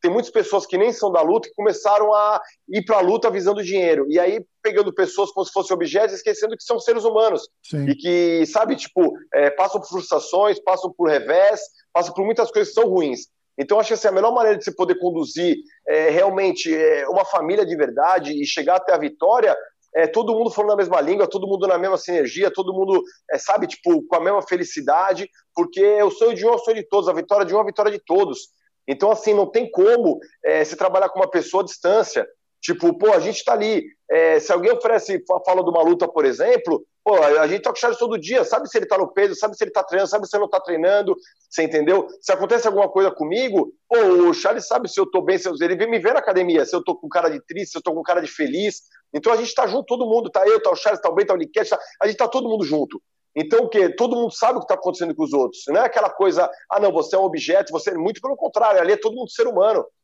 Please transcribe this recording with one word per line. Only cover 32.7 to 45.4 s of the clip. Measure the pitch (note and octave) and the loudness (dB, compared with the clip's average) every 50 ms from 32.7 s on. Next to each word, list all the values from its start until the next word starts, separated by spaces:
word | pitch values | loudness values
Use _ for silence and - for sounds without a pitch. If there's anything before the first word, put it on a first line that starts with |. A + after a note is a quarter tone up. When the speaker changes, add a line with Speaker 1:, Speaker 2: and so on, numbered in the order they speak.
| F3 - - E3+ - - | -6 0 2 0 0 4
Speaker 1:
pô, | G3+ G#3+ G#3 | 4 4 4
a | F3 | 4
gente | D#3 G3 A3 - - | 2 0 -6 -4 -2
tá | - - | -2 0
ali, | G#3+ G#3 G#3+ A3 F#3 - - _ _ _ _ | 0 0 0 -2 -2 -4 -6 _ _ _ _
é, | - D#3+ E3 E3 D#3 D#3 | 2 2 4 4 4 2
se | D3+ - | 2 2
alguém | F3 F3 F3 G#3+ | -2 2 2 2
oferece, | B3 A#3+ - A3 A3+ G#3+ G#3+ - G3 F3+ - | 0 2 0 0 0 0 0 -2 -6 -6 -2
fa-, | _ F#3 F3+ - | _ -2 -2 0
fala | - F#3 F#3 F3+ | 0 0 2 0
de | E3+ | 0
uma | E3+ E3+ | 2 2
luta, | D#3+ E3+ F3 F3 F3+ E3 | 4 4 4 2 0 -2
por | - D#3+ D3 | 0 0 0
exemplo, | C3+ B2 A2+ D#3 G#3+ B3 A#3+ - F3 D#3+ - - _ _ _ _ | 0 0 0 2 2 2 2 2 0 -2 -4 -4 _ _ _ _
pô, | - G#3 | 2 4
a, | F#3 D#3 D3 D3 D#3 | 4 4 4 4 4
a | D#3+ D3+ | 2 2
gente | F3 G3+ - | 0 -2 -4
tá | - | -4
com | A#3 - | -4 -2
o | |
Charles | - A#3+ A3+ - | -2 -2 -2 0
todo | A#3+ A#3+ A3 A3 | -2 -4 -4 -6
dia, | D3+ E3 A#3+ C4 F3+ | -6 -2 0 0 0
sabe | - - - D4 - | 0 -2 -4 -4 -2
se | - A#3 | -4 -4
ele | F#3+ | -2
tá | - G3 F#3+ | 0 0 0
no | F#3 F3 | 0 -2
peso, | - G3 G3+ G3+ F#3 | 0 0 0 0 0
sabe | - - G#3+ G3+ | -2 -4 -6 -4
se | - F3+ | -4 -6
ele | - | -4
tá | - G#3 F#3 | -2 -4 -4
treinando, | F#3+ E3+ F#3 G3 F3+ | -2 0 -2 -2 0
sabe | - G#3+ G3+ F3+ | -2 -4 -4 -2
se | - | -2
ele | G#3 | -2
não | G#3 - | -2 0
tá | - F#3 | -2 -4
treinando, | F#3+ F3 F3 D#3+ D#3+ F3+ G3 G#3 G#3 F#3+ F3+ - _ _ _ _ _ _ | -2 -2 -4 0 0 2 2 2 2 2 0 0 _ _ _ _ _ _
você | - - D#3+ | -4 -4 -4
entendeu? | D#3 D#3+ D3+ D3+ D3+ F3+ G3 - - - - | 0 0 0 2 4 2 2 2 -2 -10 -16
Se | _ - | _ -2
acontece | F#3+ F#3+ F#3+ - A#3 A#3 A#3 A3+ | -2 0 0 0 0 0 0 0
alguma | G3 G3 G3+ F#3+ | 2 2 0 2
coisa | F#3+ F#3+ G3 G3 | 2 0 0 0
comigo, | F#3 - D#3 D3+ F3 A3 C4 B3+ G3 - D3 - - _ _ _ | 0 -2 -6 -4 -2 -2 -2 0 0 0 -2 -2 -6 _ _ _
pô, | A#3 A#3 A3 F#3+ F3+ F3 F3 E3+ | 2 4 4 6 6 6 6 4
o | E3+ | 4
Charles | E3+ - F#3+ - - - - | 2 0 -2 -2 -2 -2 -2
sabe | A#3 - B3 F3+ | -2 -2 -2 -4
se | - - | -2 -2
eu | G3 F#3 | -2 0
tô | - F#3+ F3+ | 0 -2 0
bem, | - F#3+ F3+ | 0 -2 0